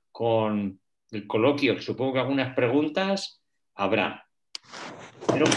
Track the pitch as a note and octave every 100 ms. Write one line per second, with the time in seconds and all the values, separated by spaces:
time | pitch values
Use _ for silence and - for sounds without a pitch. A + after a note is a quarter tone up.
0 | _ - A#2 A2+ G#2+ G#2 G2 F#2+ _ _
1 | _ A2 G2 A2 B2 C#3+ C3+ G2+ - G#2+
2 | C3 C3 B2+ C#3 B2+ C3 B2 C#3 D3+ F#3+
3 | F#3+ G3 - - _ _ _ - G2 G#2+
4 | E2 - - _ _ - - - - -
5 | - - - C#3 -